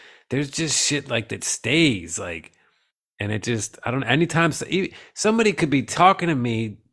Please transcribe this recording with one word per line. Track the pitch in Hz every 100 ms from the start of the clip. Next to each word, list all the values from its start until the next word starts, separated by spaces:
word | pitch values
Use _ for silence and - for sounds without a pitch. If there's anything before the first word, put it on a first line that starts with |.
| - - -
There's | 131 147
just | - 160 - -
shit | 147 -
like | 117 -
that | 98
stays, | - - 117 156 156 101 82 85
like, | 92 82 - _ _ _ _ _ _ -
and | 104
it | 107
just, | 113 113 - -
I | 113
don't, | 131
anytime | 113 139 170 165 165
s-, | 160 -
e-, | 185 185 - - -
somebody | 214 226 214
could | 208 151
be | 139
talking | 113 - 180 190 -
to | 143
me, | 120 113 110 - _